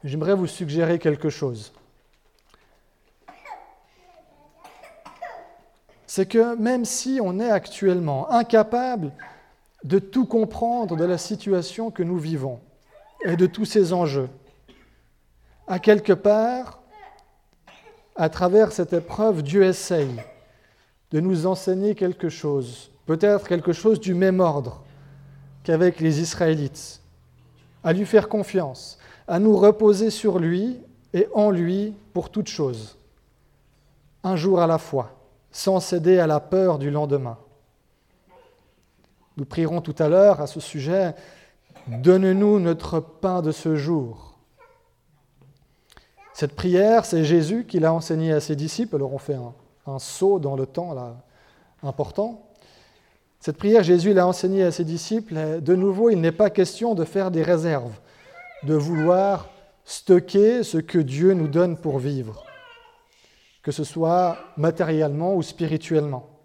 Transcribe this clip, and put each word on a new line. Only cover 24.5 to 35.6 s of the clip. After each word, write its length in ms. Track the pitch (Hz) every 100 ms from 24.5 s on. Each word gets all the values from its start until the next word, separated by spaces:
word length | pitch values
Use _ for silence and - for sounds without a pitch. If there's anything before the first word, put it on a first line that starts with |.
| 147 120 - - - - - - - - -
qu'avec 360 | - 160 180 170
les 220 | 160 147
Israélites, 800 | 165 - 165 156 139 - - - _ _ _ _ _ _ _ _
à 100 | 160
lui 120 | 175 202
faire 240 | 220 208
confiance, 680 | 214 190 190 151 127 - - - - -
à 120 | 170
nous 160 | 214 208
reposer 540 | 202 214 214 196 220
sur 300 | 214 214 185
lui 400 | 165 180 220 247 - _ _
et 140 | 175 208
en 180 | 220 208
lui 420 | 185 170 190 208 208 -
pour 160 | 180 -
toute 180 | 214 -
chose, 500 | - 143 117 107 _ _ _ _ _ _ _ _ _ _ _ _ _
un 120 | 185 185
jour 240 | 175 180
à 80 | 165
la 100 | 160
fois, 340 | - 139 113 - _ _ _
sans 280 | -